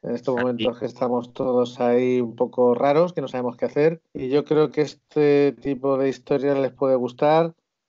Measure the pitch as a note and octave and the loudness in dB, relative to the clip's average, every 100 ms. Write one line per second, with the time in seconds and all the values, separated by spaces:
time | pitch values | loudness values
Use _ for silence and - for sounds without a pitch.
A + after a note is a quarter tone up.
0 | - A#2+ - B2 B2 A#2 A2+ A#2+ B2 - | -8 -6 -4 -2 -2 -2 -4 -4 -10 -6
1 | B2 B2 A#2+ - C3 B2 A#2+ B2 B2 A#2+ | -4 -4 -6 -6 -2 0 0 -2 0 2
2 | B2+ B2+ A#2 A#2 B2 - B2 A#2+ C#3 C#3+ | 2 0 -2 -4 -4 2 2 2 2 2
3 | F3 E3+ C3+ B2+ B2 B2 - - D3+ E3 | 0 -2 -8 -6 -6 -6 -6 0 0 0
4 | _ - C3 C#3+ D3 D3+ D3+ D3 C#3+ - | _ -10 -2 -2 0 0 0 0 -4 -6
5 | _ - D3 C#3+ C#3+ B2+ C#3 C3+ C3+ C3+ | _ 0 2 4 2 0 -6 -4 -2 0
6 | C3+ B2+ - C#3+ C#3 C#3 C3 B2 C3+ C3 | 0 -4 -2 -2 0 0 -2 -2 0 0
7 | A#2+ B2 D3 D#3+ E3 - _ _ | -2 0 2 2 0 -4 _ _